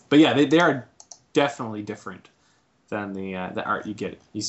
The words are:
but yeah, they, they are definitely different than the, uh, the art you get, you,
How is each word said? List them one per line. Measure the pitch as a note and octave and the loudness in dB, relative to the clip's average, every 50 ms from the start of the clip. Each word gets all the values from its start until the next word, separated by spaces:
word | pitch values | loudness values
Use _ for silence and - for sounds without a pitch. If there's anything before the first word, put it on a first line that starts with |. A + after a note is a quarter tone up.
| _ - | _ 4
but | C#3 D3+ | 6 6
yeah, | D#3+ B2+ B2 | 8 6 6
they, | C#3 D3 | 4 2
they | C3+ D#3 E3 | 4 4 4
are | F3 D#3+ C#3+ B2+ - - _ - - - - _ _ _ - | 4 4 2 0 -4 -12 _ -20 -20 -20 -20 _ _ _ 0
definitely | D3+ C#3+ C3+ - - B2+ A2 G#2+ G#2 G#2 | 0 0 0 -2 -6 -8 -8 -8 -8 -8
different | G#2 G2+ - - G2 F#2 F#2 - - _ _ _ _ _ _ _ _ _ _ _ - | -10 -10 -12 -12 -16 -18 -18 -20 -20 _ _ _ _ _ _ _ _ _ _ _ -8
than | A2 G#2 G2+ G2 G2 | -8 -6 -6 -6 -8
the, | F#2+ G2 G2 F#2+ | -8 -8 -8 -8
uh, | F#2 F#2 F2 - | -8 -8 -8 -8
the | G#2 - | -8 -6
art | - G#2+ - - | -4 -4 -6 -6
you | G#2+ G#2 | -8 -8
get, | - G2 F2 - - _ _ - | -8 -8 -8 -10 -12 _ _ -10
you, | G#2+ - | -8 -8